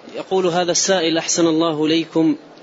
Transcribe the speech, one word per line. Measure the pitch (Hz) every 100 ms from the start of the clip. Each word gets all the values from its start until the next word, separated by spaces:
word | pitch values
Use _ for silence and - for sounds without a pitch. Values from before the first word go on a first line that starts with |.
| - 117
يقول | - 190 185
هذا | 170 175
السائل: | 165 - 190 160 160
أحسن | 156 - 165
الله | 160 170 151 156
إليكم، | 165 156 165 160 143 - -